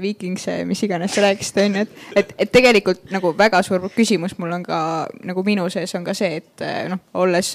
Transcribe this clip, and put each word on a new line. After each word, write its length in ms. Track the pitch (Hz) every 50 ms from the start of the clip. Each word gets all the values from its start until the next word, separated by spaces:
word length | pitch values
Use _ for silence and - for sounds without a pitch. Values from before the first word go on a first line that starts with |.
Viiking, 340 | 185 202 208 - 190 180 185 190
see 220 | - - 175 165 175
mis 180 | 180 202 - 220
iganes 300 | 202 180 165 175 190 -
sa 80 | 208 202
rääkisid, 320 | 202 196 196 - - - 202 202
on 100 | 202 196
ju, 60 | 196
et, 120 | 214 - - - - - -
et, 180 | 202 196 - - -
et 140 | - 214
tegelikult 560 | - 247 254 247 233 202 - 190 175 - - -
nagu 220 | 190 190 185 175 151
väga 240 | - 202 220 190 -
suur 260 | 196 - 196 180 185 190
küsimus 460 | - - 226 - 214 165 165 190 - -
mul 140 | 175 165 175
on 80 | 180
ka 160 | 175 - 165 165 160 160 160 160 147 - - - -
nagu 180 | 185 180 185
minu 220 | 190 208 208 196 175 180
sees 240 | - 190 165 - - 180
on 60 | 175
ka 80 | 170 190
see, 220 | - 208 175 156
et, 260 | 165 - _ _ -
äh, 220 | - 147 - - - -
noh, 120 | 185 185 _ _ -
olles, 340 | 180 180 185 175 175 196 -